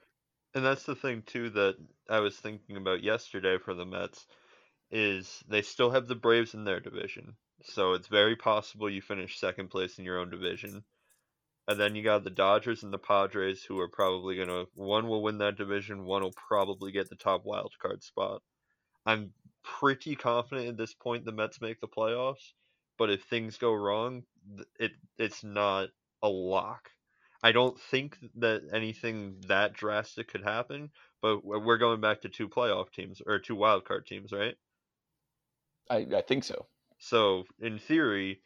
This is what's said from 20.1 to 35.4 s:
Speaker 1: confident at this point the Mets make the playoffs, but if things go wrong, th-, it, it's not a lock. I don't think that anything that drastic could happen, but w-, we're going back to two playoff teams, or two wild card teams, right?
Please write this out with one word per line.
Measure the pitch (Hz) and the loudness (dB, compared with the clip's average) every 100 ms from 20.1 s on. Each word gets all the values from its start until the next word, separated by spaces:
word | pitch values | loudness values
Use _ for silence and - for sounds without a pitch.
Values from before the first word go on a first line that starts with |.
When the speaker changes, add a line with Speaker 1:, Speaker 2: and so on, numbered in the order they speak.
| 139 | -4
Speaker 1:
confident | 123 120 120 135 120 | 0 0 0 -6 -6
at | 117 | -6
this | 113 | -8
point | - - 120 113 | -6 -6 -6 -6
the | |
Mets | 110 107 - | -4 -4 -4
make | 113 110 | -10 -8
the | 117 | -10
playoffs, | - 110 120 131 135 - _ _ _ _ _ | -2 0 0 -2 -4 -14 _ _ _ _ _
but | 110 | 2
if | 98 | 2
things | - 117 110 104 | 0 -2 -2 0
go | 120 | 2
wrong, | 110 101 107 117 127 123 _ 98 101 | 2 2 0 0 -6 -14 _ -20 -18
th-, | - _ | -18 _
it, | 113 - - _ | -6 -6 -20 _
it's | 110 - | -4 -4
not | 104 104 101 98 95 - _ _ | -6 0 2 2 -2 -8 _ _
a | 107 | 0
lock. | 95 92 92 92 113 - _ _ _ _ _ | 0 0 0 0 -8 -16 _ _ _ _ _
I | 117 | 6
don't | 113 127 127 | 8 4 2
think | - 131 143 - 120 117 | -2 -2 -2 -12 -20 -2
that | 117 110 73 | 0 0 -2
anything | 104 110 110 117 110 101 95 95 | -4 -4 -4 -6 -6 -8 -12 0
that | 98 104 | 2 2
drastic | - 107 107 110 - 123 | 0 -2 -2 -4 -8 -8
could | 104 | -6
happen, | 101 110 123 143 147 - - _ | -4 -4 -4 -8 -12 -18 -20 _
but | 110 104 | 0 0
w-, | 95 107 | -2 -4
we're | 110 117 | 4 6
going | 117 113 | 6 4
back | 107 107 | 2 0
to | 98 | -4
two | - 104 | -8 -4
playoff | - 120 98 95 | 0 2 0 -2
teams, | - 92 95 - | -8 -12 -12 -2
or | 101 | -2
two | - 110 | -2 2
wild | 107 101 - | 4 4 2
card | 98 - | -6 -6
teams, | 98 101 | -14 -10
right? | 101 110 - _ _ _ _ _ _ _ _ | -4 -4 -6 _ _ _ _ _ _ _ _